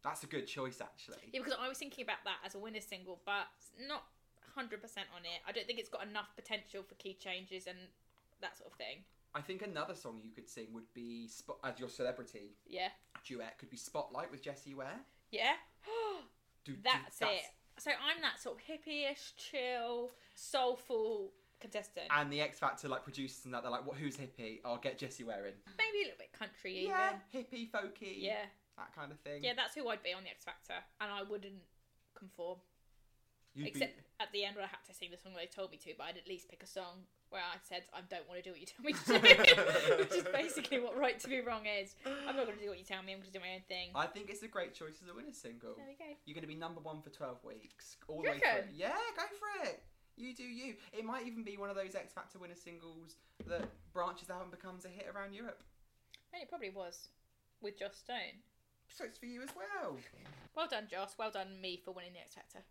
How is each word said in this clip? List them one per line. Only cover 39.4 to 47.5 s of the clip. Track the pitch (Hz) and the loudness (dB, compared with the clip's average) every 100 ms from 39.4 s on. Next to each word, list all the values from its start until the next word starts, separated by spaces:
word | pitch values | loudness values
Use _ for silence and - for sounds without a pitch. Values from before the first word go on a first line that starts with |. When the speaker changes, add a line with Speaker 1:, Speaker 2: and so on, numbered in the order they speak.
| 440 494 - 571 - 440 | 12 12 10 8 8 8
Speaker 2:
<laughs> | |
which | 392 | 8
is | 185 175 | 4 4
basically | 262 330 - 262 269 | 2 2 0 0 2
what | 240 240 | 2 4
Right | 269 240 | 4 4
to | - | 0
Be | 262 | 0
Wrong | 233 226 214 | 2 0 0
is. | 208 196 - 262 277 285 | 0 -2 -6 -4 -2 0
"I'm | 269 | 2
not | 240 | 2
gonna | 208 | 0
do | 208 | -4
what | 180 | -6
you | |
tell | 190 190 | -4 -4
me, | 190 | -4
I'm | 190 | -8
gonna | 190 | -8
do | 190 | -8
my | 180 185 | -6 -6
own | 190 | -4
thing." | 180 180 139 | -4 -2 0
Speaker 1:
I | 165 | 0
think | 202 202 | 0 -8
it's | 202 | -8
a | 220 | -4
great | 208 175 | -2 -4
choice | - 160 156 | -4 -10 -10
as | 180 | -12
a | 190 | -10
winner | 285 | -10
single. | 247 247 233 - - | -10 -10 -10 -12 -12
Speaker 2:
There | 269 | -12
we | 277 | -12
go. | 320 294 - | -12 -12 -12
Speaker 1:
You're | 151 | -10
gonna | 160 | -8
be | 156 | -6
number | 165 170 | -6 -6
one | 156 156 | -8 -8
for | 151 | -10
twelve | - 139 123 | -8 -6 -6
weeks, | 113 | -10